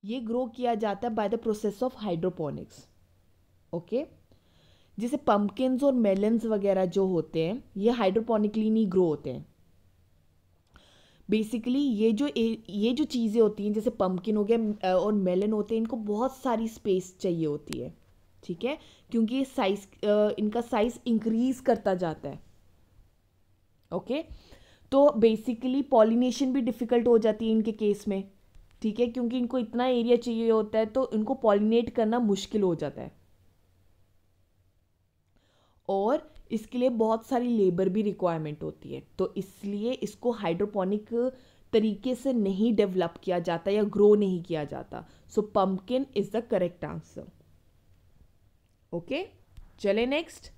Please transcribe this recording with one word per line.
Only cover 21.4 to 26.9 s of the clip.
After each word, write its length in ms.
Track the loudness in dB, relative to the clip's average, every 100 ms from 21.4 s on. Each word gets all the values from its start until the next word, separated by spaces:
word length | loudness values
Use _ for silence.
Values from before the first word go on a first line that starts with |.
| 0 -2
करता 340 | 0 0 2
जाता 360 | -2 -2 -6 -10
है। 140 | -14 -18 -20 _ _ _ _ _ _ _ _ _ _ _ _ _
ओके, 320 | -10 -4 -6 -6 -16 -20 -20 -20 -20 _
तो 180 | 6 6
basically 800 | 6 4 4 -4 -4 -2 -2 2
पॉलिनेशन 640 | 6 6 4 0 0 0
भी 80 | 0
डिफिकल्ट 460 | -2 -2 0